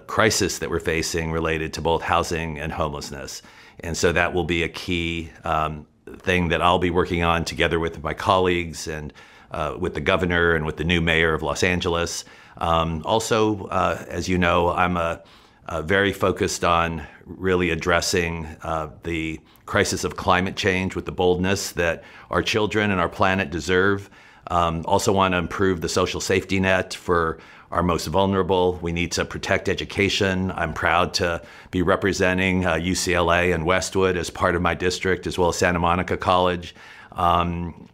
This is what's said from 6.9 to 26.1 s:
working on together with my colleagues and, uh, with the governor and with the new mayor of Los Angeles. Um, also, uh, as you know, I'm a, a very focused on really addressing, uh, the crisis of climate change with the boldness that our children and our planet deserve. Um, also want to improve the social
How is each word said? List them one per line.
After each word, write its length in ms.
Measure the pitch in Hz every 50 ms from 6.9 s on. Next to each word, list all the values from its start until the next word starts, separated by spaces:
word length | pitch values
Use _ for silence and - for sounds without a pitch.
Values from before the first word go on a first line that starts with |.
working 340 | 82 90 85 - 90 85 85
on 200 | 85 85 82 80
together 360 | - - 80 82 82 78 82
with 220 | 82 82 - - 73
my 120 | 78 76
colleagues 720 | - - 104 101 95 92 92 90 87 87 82 78 76 -
and, 260 | 82 80 78 76 73 - - - - - - - -
uh, 260 | - - 78 76 64 55
with 160 | 87 82 -
the 60 | -
governor 540 | 73 73 95 90 90 87 87 85 85 85 85
and 120 | 80 76
with 100 | 78 76
the 80 | - 80
new 160 | 82 87 87
mayor 320 | 82 82 82 80 82 82 80
of 80 | 76 76
Los 200 | 73 73 - -
Angeles. 600 | 92 90 87 90 92 85 85 85 85 - - - - - - - - - -
Um, 440 | - 85 82 82 82 82 82 78 76
also, 640 | - 107 113 110 - 117 110 110 110 107 98 92 -
uh, 360 | - 92 90 90 85 - -
as 220 | - - 87 87 90
you 100 | 92 90
know, 320 | 90 87 87 90 87 87
I'm 260 | 85 85 90 87 90
a, 260 | 87 85 82 82 82 - - - - - - _ _ -
a 160 | - - 82 80
very 300 | 78 98 95 101 101 95
focused 520 | - - 95 90 - 101 87 - - -
on 380 | 87 85 85 85 82 85 80 73 - - - -
really 460 | - 87 - 90 95 92 90 90 87
addressing, 760 | 82 80 78 90 87 85 85 - - 92 87 82 85 85 80 76 80 - -
uh, 280 | 82 80 80 78 76 - - -
the 380 | 85 85 80 80 80 78 78 - _ - - _
crisis 400 | - - 104 98 - - 87 -
of 120 | 87 -
climate 380 | - - 98 92 90 92 95 -
change 400 | - - 101 92 92 95 95 -
with 120 | 90 85
the 60 | - 78
boldness 600 | - 92 90 90 85 90 92 101 98 - - -
that 320 | - 87 82 82 78 - - - - - -
our 120 | - 90 85
children 500 | - - 110 107 101 - 107 104 104 98
and 80 | 90
our 80 | 85 82
planet 420 | - - 104 95 95 95 95 73
deserve. 580 | 80 85 73 85 92 90 95 98 101 98 98 - - - - - - - - -
Um, 360 | - 87 85 85 82 82 76
also 260 | - 98 101 - 117 101
want 200 | 95 95 92 90
to 60 | 90
improve 420 | 85 80 - - 98 95 92 85
the 80 | 82 85
social 320 | - 101 92 87